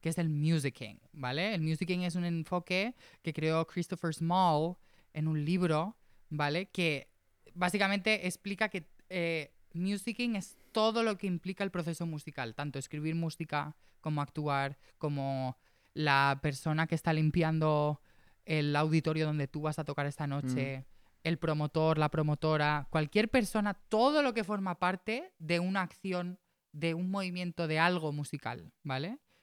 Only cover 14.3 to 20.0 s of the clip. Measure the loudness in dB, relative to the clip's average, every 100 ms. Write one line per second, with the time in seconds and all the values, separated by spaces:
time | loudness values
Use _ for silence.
14.3 | -4 -2 0 -2 -6 -18 _ -4 -2 -2
15.3 | -2 -4 -6 _ _ _ -2 2 6 4
16.3 | 2 -2 -2 -2 0 2 0 2 4 4
17.3 | 4 2 2 2 2 2 -2 _ -20 _
18.3 | _ -2 0 2 2 4 4 2 0 0
19.3 | 0 -2 -2 -2 -2 -4 -4